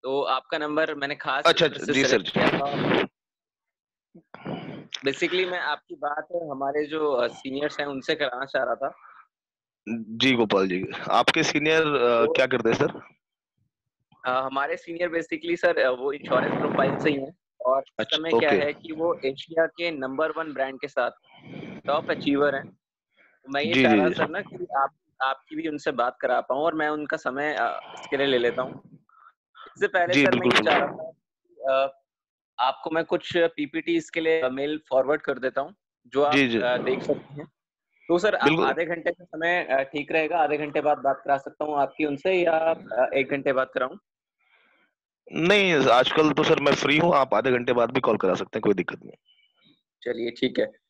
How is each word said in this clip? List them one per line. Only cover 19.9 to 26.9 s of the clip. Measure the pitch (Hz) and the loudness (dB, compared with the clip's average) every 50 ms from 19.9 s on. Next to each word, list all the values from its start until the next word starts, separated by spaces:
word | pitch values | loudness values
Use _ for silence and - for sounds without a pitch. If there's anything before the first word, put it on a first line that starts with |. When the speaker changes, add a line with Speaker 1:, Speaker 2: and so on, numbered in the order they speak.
Speaker 1:
number | 160 139 131 131 135 139 160 156 | -4 -4 -6 -6 -2 -2 -2 -2
one | 156 160 160 156 | -2 -6 -8 -8
brand | 143 131 135 131 135 123 | -4 -4 -4 -4 -4 -10
के | - 139 | -12 -6
साथ | - 139 120 120 - _ _ _ - - - - - - - - - - - | -2 -2 -2 -2 -2 _ _ _ -20 -20 -20 -16 -16 -14 -14 -14 -16 -10 -2
top | - 143 156 165 - | -2 0 0 0 -2
achiever | 160 - - 147 139 139 143 147 135 | -4 -2 0 0 2 4 2 2 2
हैं। | 135 139 - - _ _ _ _ _ _ _ _ _ _ _ _ _ _ | -2 -6 -8 -18 _ _ _ _ _ _ _ _ _ _ _ _ _ _
तो | 135 | -6
मैं | 139 139 | -4 -2
ये | 147 160 170 | 0 2 2
Speaker 2:
जी, | 135 | 4
Speaker 1:
चाह | 131 120 | 6 6
Speaker 2:
जी, | 110 104 | 6 6
Speaker 1:
रहा | 92 87 | 4 4
Speaker 2:
जी। | 90 | 2
Speaker 1:
सर | - 156 147 | 0 -2 -2
ना | 160 196 | -4 -8
कि | 196 - - - - - - | -8 -10 -10 -12 -10 -4 -2
आप, | 135 135 - _ _ _ _ _ _ | -2 -2 -2 _ _ _ _ _ _
आपकी | 131 131 135 - _ _ 160 | -2 -2 -2 -4 _ _ -10
भी | 151 165 160 | -6 -6 -6
उनसे | 151 143 - 160 | -6 -4 -4 -4
बात | 139 120 117 123 - _ | -2 0 -2 -2 -2 _
करा | - 127 123 123 | -2 0 0 0
पाऊँ | - - 127 139 | 0 -2 -2 0
और | 151 170 160 | 0 0 0
मैं | 156 151 | 0 -2
उनका | 151 | -2